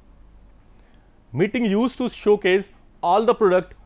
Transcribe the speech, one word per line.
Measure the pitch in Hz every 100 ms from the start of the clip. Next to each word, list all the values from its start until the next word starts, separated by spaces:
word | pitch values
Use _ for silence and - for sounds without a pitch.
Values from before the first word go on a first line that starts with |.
| - - - - - - _ - _ _ _ _ _
Meeting | 123 208 247 233
used | 202 254 -
to | 247
showcase | - 208 208 185 185 196 - _ _
all | 170 190
the | 226 226
product | 208 180 180 -